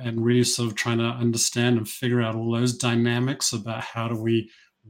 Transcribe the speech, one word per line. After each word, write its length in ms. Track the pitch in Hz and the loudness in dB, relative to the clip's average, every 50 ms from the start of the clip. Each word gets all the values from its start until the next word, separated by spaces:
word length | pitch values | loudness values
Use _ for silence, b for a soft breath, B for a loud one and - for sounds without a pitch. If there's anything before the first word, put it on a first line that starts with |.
and 240 | 127 117 117 113 113 | -6 -4 -2 0 2
really 180 | 120 123 123 120 | 4 6 6 4
sort 240 | - - - 120 113 | 4 2 -2 -2 -2
of 80 | 104 | -2
trying 220 | - - 117 117 117 | -2 -2 0 0 0
to 80 | 117 | 0
understand 720 | 120 123 123 120 117 113 113 - - - 120 120 123 120 113 | 0 -2 0 0 0 2 2 0 -2 0 2 2 2 2 2
and 100 | 113 - | 0 -4
figure 340 | - - 131 120 123 120 | -8 -4 -2 0 2 2
out 140 | 117 113 110 | 0 0 -2
all 160 | 113 117 117 | -2 -2 -2
those 260 | 117 117 123 123 120 - | 0 0 0 0 0 0
dynamics 760 | 127 120 120 117 117 120 120 120 123 131 143 - - - 120 | 0 0 2 2 2 2 2 0 0 -2 -2 -2 -4 -4 -4
about 280 | 107 101 113 110 113 | -4 -6 -6 -8 -8
how 280 | - - - 117 117 117 | -8 -8 -8 -6 -4 -4
do 120 | 120 110 | -4 -2
we 300 | 110 113 113 113 110 B B B B B B _ _ 110 | 0 2 2 2 0 B B B B B B _ _ -12